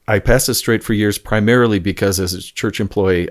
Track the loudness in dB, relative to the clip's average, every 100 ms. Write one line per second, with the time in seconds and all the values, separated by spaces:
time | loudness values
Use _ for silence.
0 | -2 0 4 2 2 -2 0 -2 0 0
1 | 0 -2 -2 0 4 4 4 2 -2 -2
2 | 0 0 -4 -6 -12 -6 -6 -4 -4 0
3 | 2 0 -2